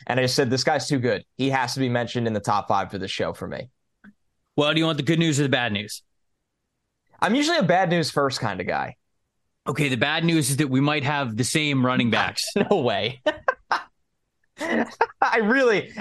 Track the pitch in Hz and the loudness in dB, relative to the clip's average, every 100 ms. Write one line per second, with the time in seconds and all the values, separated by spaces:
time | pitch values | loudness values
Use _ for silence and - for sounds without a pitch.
0 | - 123 127 127 135 131 143 151 - 143 | -4 0 2 2 2 0 0 0 0 -2
1 | 120 101 - - 135 135 123 131 131 120 | 0 -2 -6 -4 -2 0 -2 -2 0 0
2 | 117 123 113 107 101 104 - 101 92 101 | -2 -2 -2 -2 0 0 0 -2 -2 -6
3 | 95 - 90 82 92 69 123 _ _ _ | -6 -4 -4 -6 -10 -10 -12 _ _ _
4 | - - _ _ _ - 147 156 160 151 | -20 -20 _ _ _ 0 2 2 2 0
5 | 139 165 165 139 143 127 120 104 104 - | 0 2 2 2 2 2 0 -2 -6 -12
6 | - _ _ _ _ _ _ _ _ _ | -18 _ _ _ _ _ _ _ _ _
7 | _ - 175 247 294 339 180 180 185 170 | _ -4 0 0 0 0 2 2 2 0
8 | 151 - 139 131 113 95 90 73 67 - | 0 0 0 0 -6 -6 -4 -4 -6 -10
9 | _ _ _ _ _ _ - 139 147 127 | _ _ _ _ _ _ -6 -2 0 0
10 | 143 160 165 165 131 135 147 127 143 151 | 0 0 2 2 2 0 0 2 2 0
11 | 135 147 135 110 127 156 151 139 127 127 | -2 -2 -2 -2 -2 0 0 2 2 2
12 | 120 107 95 - - 208 196 196 123 101 | 2 0 0 -2 -2 0 2 2 2 0
13 | 104 - - 311 - - - - - _ | -2 -2 -4 -2 -2 -4 -2 -6 -6 _
14 | _ _ _ _ _ - 330 233 233 - | _ _ _ _ _ -8 -4 -2 -2 -2
15 | - - 269 233 208 262 254 202 - - | -2 0 2 2 4 4 4 2 -2 -4